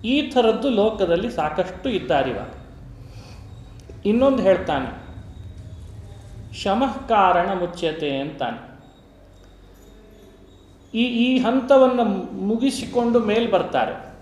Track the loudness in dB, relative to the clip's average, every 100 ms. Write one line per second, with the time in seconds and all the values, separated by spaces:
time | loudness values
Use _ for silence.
0 | 0 0 2 4 4 2 2 2 2 2
1 | 2 2 0 -2 -2 -2 -4 -4 -4 -4
2 | 0 0 0 -4 -8 -14 -20 -20 -18 -18
3 | -18 -18 -18 -18 -18 -18 -18 -20 -18 -6
4 | 0 4 4 4 4 4 2 -4 -4 -10
5 | -16 -16 -16 -16 -16 -16 -16 -16 -16 -18
6 | -18 -18 -18 -18 -16 -6 0 2 0 -2
7 | 0 4 6 4 2 -2 -4 -2 -4 -2
8 | -4 -4 -6 -4 -6 -6 -14 -20 -20 -20
9 | -20 -20 -20 -20 -20 -20 -20 -20 -20 -20
10 | -20 -20 -20 -20 -20 -20 -20 -20 -8 -2
11 | 0 2 2 4 4 2 6 8 8 6
12 | 2 0 -4 -6 -2 0 0 -2 -4 0
13 | 2 2 2 0 2 2 2 0 0 -4
14 | -12 -20